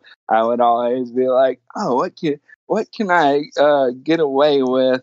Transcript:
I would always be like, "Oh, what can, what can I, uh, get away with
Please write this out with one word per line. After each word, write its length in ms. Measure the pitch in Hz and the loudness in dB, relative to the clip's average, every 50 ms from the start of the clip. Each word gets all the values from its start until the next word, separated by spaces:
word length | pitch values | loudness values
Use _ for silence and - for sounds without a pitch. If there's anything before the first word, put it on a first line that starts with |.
| _ - - _ _ - | _ -20 -20 _ _ -2
I 140 | 110 110 113 | 0 0 0
would 180 | 117 120 120 | 0 0 2
always 480 | 120 120 117 117 120 120 123 131 123 120 | 2 2 2 2 0 -2 -2 -4 -6 -6
be 160 | 117 127 127 131 | -4 -2 -2 0
like, 300 | 127 127 135 131 131 _ _ _ - | 2 2 2 0 0 _ _ _ -10
"Oh, 200 | 185 208 160 123 | -8 -4 -2 -2
what 200 | 131 165 185 - | -2 -2 -4 -8
can, 240 | - 180 156 143 147 _ _ - _ _ - | -8 -6 -6 -6 -6 _ _ -20 _ _ -6
what 240 | 165 214 220 _ | -4 -4 -4 _
can 180 | - - 220 185 | -8 -8 -2 0
I, 360 | 175 175 156 143 143 143 151 - - - | 2 2 2 2 2 0 -2 -4 -2 0
uh, 300 | 143 151 147 143 135 123 127 131 131 | 2 2 2 2 0 -2 -2 -6 -2
get 160 | 160 165 165 | -2 0 0
away 420 | 160 139 135 139 147 151 143 139 | 0 0 0 2 2 2 2 2
with 400 | 131 127 127 131 131 131 127 127 | 0 0 0 0 2 0 0 -2